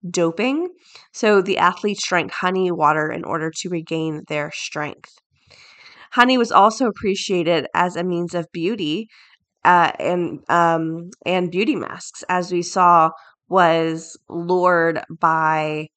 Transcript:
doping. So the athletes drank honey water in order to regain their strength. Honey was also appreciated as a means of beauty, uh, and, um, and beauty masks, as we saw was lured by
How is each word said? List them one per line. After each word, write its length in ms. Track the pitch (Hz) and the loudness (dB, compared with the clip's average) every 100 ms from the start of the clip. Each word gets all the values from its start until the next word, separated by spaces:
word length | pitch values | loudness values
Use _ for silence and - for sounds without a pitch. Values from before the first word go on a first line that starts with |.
| 180 | -4
doping. 600 | 175 165 165 233 285 359 359 _ - _ | 0 0 0 -2 -2 -4 -10 _ -20 _
So 260 | - 220 208 | -2 2 4
the 200 | 185 - | 2 2
athletes 480 | 175 185 208 196 - | 0 0 -4 -4 -2
drank 240 | 180 160 | -2 -2
honey 400 | - 185 185 185 | -4 -4 0 -2
water 400 | 165 151 156 151 | 2 2 2 -2
in 120 | - | -4
order 280 | - 160 160 160 | -6 -6 -6 -8
to 120 | 180 | -6
regain 540 | 175 160 160 160 151 - | -6 -4 -4 -4 -6 -6
their 220 | 151 147 - | -6 -6 -8
strength. 640 | - - 147 - - _ _ _ _ - - _ - - - | -10 -8 -8 -10 -20 _ _ _ _ -20 -20 _ -20 -20 -10
Honey 220 | - 247 254 | 2 4 4
was 120 | 226 | 2
also 360 | - 202 220 247 | 4 2 4 -2
appreciated 800 | 202 208 196 - 180 165 170 - - | -2 -4 -4 -2 -2 2 0 0 -2
as 200 | 180 175 | -2 -2
a 80 | |
means 300 | 175 175 175 | -4 -4 -4
of 180 | 175 165 | -6 -8
beauty, 560 | 170 165 220 156 160 220 _ _ _ _ _ | -6 -4 -4 -4 -6 -8 _ _ _ _ _
uh, 280 | - 180 165 - | 4 4 4 0
and, 400 | 131 180 170 143 _ | -2 -2 -2 -6 _
um, 600 | 170 170 165 160 165 175 - | 2 4 2 -2 -6 -10 -12
and 280 | - 185 175 | -4 -2 -2
beauty 240 | 175 226 233 | -2 0 0
masks, 480 | - 175 - - - | -4 -10 -16 -18 -4
as 240 | 180 175 | -2 0
we 120 | 180 | -4
saw 480 | 175 - 180 170 160 - - _ _ | -2 2 6 6 4 0 -20 _ _
was 680 | 185 175 165 165 160 - - _ | 4 4 4 0 -4 -10 -20 _
lured 760 | 170 175 180 180 175 165 160 - | -10 -2 2 4 4 2 0 -6
by 800 | 160 170 160 156 156 151 151 156 | -2 0 2 0 0 -2 -4 -8